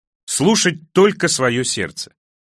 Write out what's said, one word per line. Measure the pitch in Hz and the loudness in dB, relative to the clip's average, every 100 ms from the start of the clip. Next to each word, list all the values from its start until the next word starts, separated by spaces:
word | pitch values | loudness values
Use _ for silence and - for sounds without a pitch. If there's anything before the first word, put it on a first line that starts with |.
| _ _ - | _ _ -8
слушать | - 165 220 180 160 - | 0 2 2 0 -4 -4
только | - 202 - 175 | 2 2 2 -4
своё | - 127 120 | 0 0 0
сердце. | 127 - 85 - - _ _ _ | -4 -6 -8 -10 -18 _ _ _